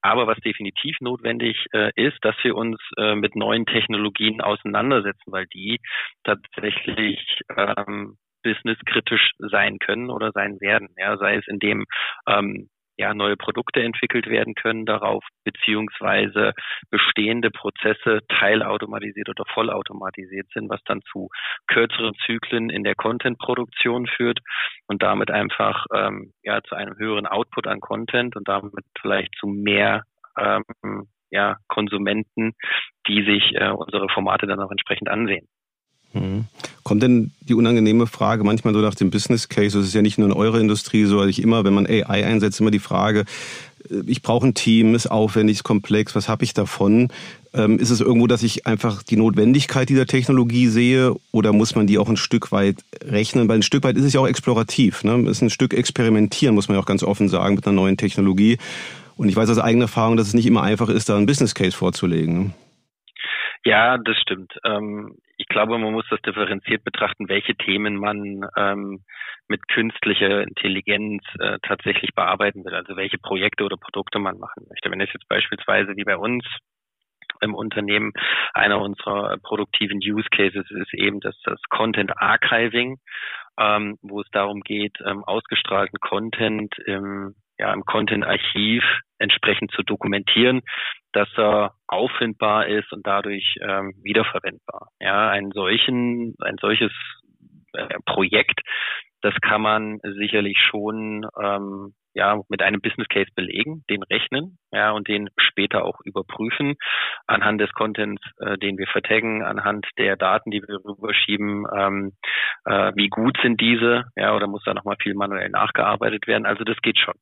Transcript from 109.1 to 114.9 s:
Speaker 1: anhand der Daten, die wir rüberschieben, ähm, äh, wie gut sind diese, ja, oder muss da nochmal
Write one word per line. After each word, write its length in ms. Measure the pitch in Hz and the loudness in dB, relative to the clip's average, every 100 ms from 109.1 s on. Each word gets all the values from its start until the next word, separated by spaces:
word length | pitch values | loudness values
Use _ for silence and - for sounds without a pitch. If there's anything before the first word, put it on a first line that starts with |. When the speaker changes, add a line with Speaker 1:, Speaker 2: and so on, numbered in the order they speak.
| 110 113 110 | 0 0 -4
Speaker 1:
anhand 440 | - 104 101 104 - - | -4 -2 -2 -4 -6 -2
der 200 | 104 98 | -2 0
Daten, 340 | 95 104 113 | 0 0 -2
die 100 | 104 | -8
wir 240 | 95 101 | -8 -12
rüberschieben, 800 | 104 101 104 101 - 101 104 101 104 | -12 -10 -2 -2 0 -2 -2 -4 -4
ähm, 380 | 101 98 98 98 95 - - - - - | 0 0 0 -6 -8 -6 -4 -4 -6 -2
äh, 260 | 98 101 | 0 0
wie 140 | 95 104 | 0 -2
gut 300 | 104 117 131 | 0 -2 0
sind 160 | 123 113 | 0 2
diese, 420 | 113 120 117 120 123 - | 2 4 2 2 -2 -2
ja, 200 | 104 107 | 0 0
oder 120 | 101 | -2
muss 160 | 101 | -4
da 100 | - | -6
nochmal 220 | 101 101 | -6 -6